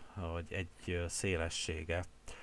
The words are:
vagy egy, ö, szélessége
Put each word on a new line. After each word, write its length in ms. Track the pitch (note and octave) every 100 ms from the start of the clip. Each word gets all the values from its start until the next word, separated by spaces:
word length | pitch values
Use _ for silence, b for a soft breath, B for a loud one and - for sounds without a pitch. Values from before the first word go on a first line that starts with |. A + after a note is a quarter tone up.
| -
vagy 380 | - E2+ E2+ E2+
egy, 380 | F#2+ F2+ - -
ö, 180 | F2 E2+
szélessége 960 | - G2+ F2 E2 - - D#2+ D#2+ E2+ F2+ - - B